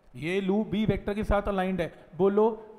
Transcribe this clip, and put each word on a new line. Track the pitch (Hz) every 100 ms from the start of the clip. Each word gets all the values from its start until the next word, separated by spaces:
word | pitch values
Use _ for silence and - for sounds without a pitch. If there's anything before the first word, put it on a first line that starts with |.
| _
ये | 123 156 196
loop | 190 208 220
B | 202 214
vector | 196 -
के | 208
साथ | 202 202 202
aligned | 196 185 185
है, | 156 - - 156
बोलो | 196 202 226 220 -